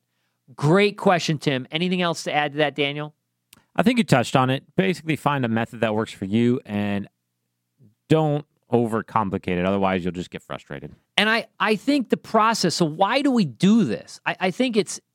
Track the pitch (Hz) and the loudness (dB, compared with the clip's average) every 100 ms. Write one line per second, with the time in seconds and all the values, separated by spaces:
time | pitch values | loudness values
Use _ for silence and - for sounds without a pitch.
0 | _ _ _ _ _ 127 147 185 208 202 | _ _ _ _ _ -4 2 4 2 2
1 | 202 175 - 151 - 131 127 156 180 180 | 2 2 0 -2 -2 -2 -4 -4 -2 0
2 | 175 - - 143 147 139 147 143 143 147 | -2 -4 -4 -2 -2 0 0 0 -2 -4
3 | 151 - _ _ _ _ _ - 175 254 | -10 -14 _ _ _ _ _ 0 2 2
4 | - 135 117 139 127 135 - - 190 180 | 4 2 4 2 2 0 -4 -2 0 -2
5 | 156 156 151 143 120 113 113 117 110 107 | -4 -2 0 0 0 -2 -2 -2 -2 0
6 | 110 - 95 110 120 123 - 104 104 101 | -4 -6 -2 2 2 0 -4 -4 -2 -4
7 | 101 _ _ _ _ _ _ _ 123 _ | -6 _ _ _ _ _ _ _ -20 _
8 | _ 156 156 147 - _ _ 120 120 110 | _ 2 2 -2 -8 _ _ 0 2 -2
9 | - 113 101 92 - 90 90 98 95 95 | -2 0 0 -2 -2 0 0 2 2 0
10 | 87 87 85 82 - 65 - 73 73 - | -2 -6 -10 -14 -14 -14 -12 -14 -14 -20
11 | _ - 214 226 - - 196 220 - 285 | _ 0 0 0 -4 -4 -2 0 0 -2
12 | 226 202 - 214 220 226 175 - 165 156 | 0 -4 0 2 2 2 -2 0 -2 0
13 | 196 254 285 240 165 113 190 226 156 92 | 0 2 2 2 0 0 2 4 2 -2
14 | - - - - 190 - 254 214 175 - | -8 -10 -8 -4 -4 -2 -2 -2 -4 -8
15 | - | -16